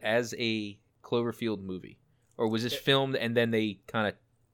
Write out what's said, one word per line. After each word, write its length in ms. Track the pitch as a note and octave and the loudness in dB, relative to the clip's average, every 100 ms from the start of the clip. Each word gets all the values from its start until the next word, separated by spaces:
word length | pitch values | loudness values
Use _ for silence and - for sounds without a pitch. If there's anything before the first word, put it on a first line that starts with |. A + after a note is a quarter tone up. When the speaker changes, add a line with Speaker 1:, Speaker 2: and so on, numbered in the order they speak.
Speaker 1:
as 320 | A2+ A#2 A#2 A#2 | 0 0 0 -2
a 400 | A#2 A2 G#2 G2+ _ _ | -2 -2 -4 -10 _ _
Cloverfield 600 | - A#2+ A#2+ A2+ A2+ G2+ | -2 0 0 -2 -4 -4
movie, 360 | F#2+ F#2 - - _ _ _ - | -6 -10 -12 -20 _ _ _ -2
or 120 | A2+ | 0
was 140 | A2+ | 0
this 120 | A#2+ | 0
Speaker 2:
It 60 | C3+ | -2
Speaker 1:
filmed 360 | - C3+ C3+ C3+ | 2 4 4 0
and 200 | A#2 A#2 | 0 2
then 140 | A#2 | 4
they 300 | A2 G#2+ F#2+ - | 2 0 -4 -6
kinda, 240 | A2+ G2+ - _ _ _ | -2 -2 -2 _ _ _